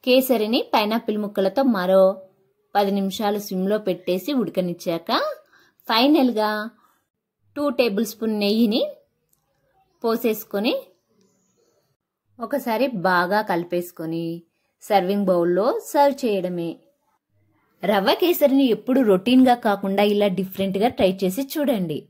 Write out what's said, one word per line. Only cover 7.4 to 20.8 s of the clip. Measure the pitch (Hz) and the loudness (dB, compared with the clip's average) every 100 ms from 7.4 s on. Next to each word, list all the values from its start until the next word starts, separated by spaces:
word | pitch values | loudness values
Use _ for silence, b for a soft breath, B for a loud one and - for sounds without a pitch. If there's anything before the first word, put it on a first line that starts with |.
| _ - | _ -4
టూ | 285 254 | -4 0
టేబుల్ | 240 196 220 | 0 0 -4
స్పూన్ | - 226 214 | -4 -6 -2
నెయ్యిని | 202 220 233 233 587 539 _ _ _ _ _ _ _ _ _ _ | 0 2 2 0 -4 -8 _ _ _ _ _ _ _ _ _ _
పోసేసుకొని | 233 226 240 214 - 202 226 539 - _ _ _ _ _ _ _ _ _ _ _ _ _ _ _ 226 | -4 -2 -2 -4 -6 -4 -2 -4 -8 _ _ _ _ _ _ _ _ _ _ _ _ _ _ _ -6
ఒకసారి | 285 269 220 269 233 175 | -4 -2 -2 -2 0 0
బాగా | 180 175 208 214 | 0 2 -2 0
కలిపేసుకొని | 175 170 175 175 - 160 165 165 170 170 _ _ _ - | -4 -2 -6 -6 -10 -8 -6 -6 -8 -14 _ _ _ 0
సర్వింగ్ | 202 180 202 196 | 0 2 -2 0
బౌల్లో | 180 170 175 226 453 - | 2 2 2 0 -2 -2
సర్వ్ | 302 285 277 | 2 2 2
చేయడమే. | 247 202 180 175 170 - _ _ _ _ _ _ _ _ _ _ 180 | -2 -2 -4 -6 -8 -10 _ _ _ _ _ _ _ _ _ _ -2
రవ్వ | 220 220 311 | 0 2 2
కేసరిని | 359 349 285 269 269 214 | 2 2 2 4 2 0
ఎప్పుడు | - 262 226 | 0 2 4
రొటీన్గా | 185 208 254 254 240 233 | 2 4 6 6 4 0
కాకుండా | 196 196 196 208 202 | -2 -2 0 2 2
ఇలా | 208 185 | 0 0
డిఫరెంట్గా | 190 - 196 190 | -6 -4 -4 0